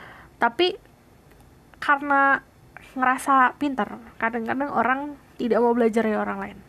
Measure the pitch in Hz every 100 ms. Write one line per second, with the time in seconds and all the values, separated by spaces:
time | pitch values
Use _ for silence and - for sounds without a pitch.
0 | - - - - 233 233 359 381 - _
1 | _ _ _ - - - _ - - 277
2 | 285 277 277 269 - _ - - - 262
3 | 254 262 - 269 247 - 285 262 - 220
4 | - - 226 233 226 254 285 - 233 262
5 | 294 285 - - 233 214 240 240 226 226
6 | 220 208 208 196 202 202